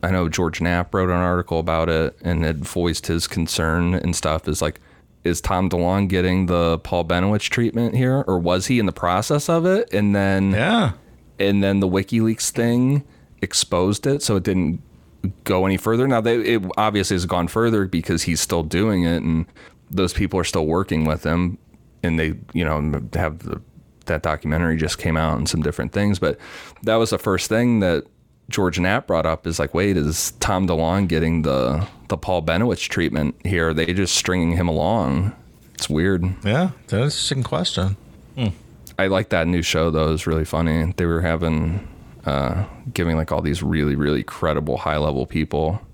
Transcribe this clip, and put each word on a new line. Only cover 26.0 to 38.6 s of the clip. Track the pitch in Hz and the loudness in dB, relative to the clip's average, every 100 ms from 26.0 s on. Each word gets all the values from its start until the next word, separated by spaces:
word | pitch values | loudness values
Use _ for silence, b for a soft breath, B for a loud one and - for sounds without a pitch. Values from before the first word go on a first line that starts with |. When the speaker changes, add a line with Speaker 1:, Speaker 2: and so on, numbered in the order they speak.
| 104 98 | 0 0
Speaker 1:
But | 78 - B B B B | -2 -4 B B B B
that | 107 110 | 0 2
was | 113 | 2
the | 101 | 0
first | - 95 - | 0 -2 0
thing | 110 120 117 | 2 4 4
that | 95 80 - _ _ _ - | 4 2 -2 _ _ _ -8
George | - 92 87 | 0 0 2
Knapp | 90 135 - | 0 0 0
brought | 85 | 0
up | 80 80 82 | 0 -2 -4
is | 82 | -4
like, | 73 | -2
"Wait, | 82 101 92 | 0 2 2
is | 76 82 - - | 2 0 -4 -4
Tom | - 95 95 | -2 0 2
DeLonge | 82 80 92 95 | 0 0 2 2
getting | 80 80 82 | 2 2 2
the, | 76 67 62 76 98 B - | 0 0 0 0 -4 B -6
the | 87 | -6
Paul | - 90 | -2 -2
Bennewitz | 80 82 120 92 - | 0 0 0 -2 -4
treatment | - 82 62 73 - - | 0 0 0 -2 -2 -2
here? | 90 82 | 0 2
Are | |
they | 78 80 | 0 0
just | 90 92 - | 0 0 0
stringing | - 92 82 85 | 0 0 2 2
him | 87 | 0
along?" | 78 82 110 73 67 95 - - - - | 0 0 0 0 0 0 -4 -18 -20 -20
It's | - - | -10 -4
weird. | 76 90 95 90 95 | 0 2 2 0 -2
Speaker 2:
Yeah, | 101 120 185 - | -2 0 0 -4
that's | - | -4
an | 98 | -2
interesting | 139 - - 131 | 0 -2 -4 -4
question. | 120 147 175 - 95 98 - - - - | -2 -2 -2 -2 -2 -2 -8 -20 -18 -4
Hmm. | 117 85 | -4 -4